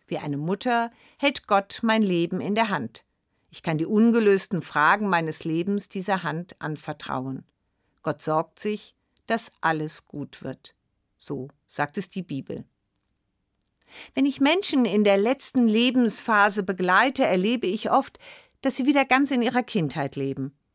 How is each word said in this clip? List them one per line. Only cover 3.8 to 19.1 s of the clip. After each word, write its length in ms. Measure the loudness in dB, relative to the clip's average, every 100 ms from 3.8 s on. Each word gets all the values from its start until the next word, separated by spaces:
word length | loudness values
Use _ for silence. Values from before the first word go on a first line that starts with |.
| 0
ungelösten 760 | 4 4 6 4 4 0 -6
Fragen 480 | -4 2 4 4 2
meines 340 | 0 -2 -6
Lebens 460 | -4 -4 -2 -4 -4
dieser 320 | -8 -4 -2
Hand 340 | -2 -8 -10 -12
anvertrauen. 840 | -10 -10 -10 -12 -8 -6 -6 -10 -14 _ _ _ _ _
Gott 180 | -8 -6
sorgt 380 | -2 -2 -2 -6
sich, 340 | -6 -6 -10 _ _ _ -6
dass 260 | -4 -6 -4
alles 460 | -2 -2 -4 -10 _
gut 380 | -12 -12 -12
wird. 320 | -14 -12 -16 _ _ _ _ _
So 300 | -12 -10 -10 _ _
sagt 320 | -6 -6 -6
es 140 | -10
die 100 | -10
Bibel. 420 | -8 -10 -8 -12 -14 _ _ _ _ _ _ _ _ _ _ _ _ -20 -10
Wenn 140 | -2 -2
ich 120 | 2
Menschen 460 | 2 2 2 2 2
in 180 | 4
der 140 | 4 4
letzten 500 | 2 0 -2 2 4
Lebensphase 920 | 4 4 4 2 0 0 4 4 2
begleite, 640 | -4 -2 2 4 2 2 2
erlebe 400 | 2 2 0 -2
ich 240 | -4 0
oft, 300 | 0 0 -10 -20 -20 _ _
dass 140 | -2 0
sie 100 | 2
wieder 200 | 2
ganz 260 | 4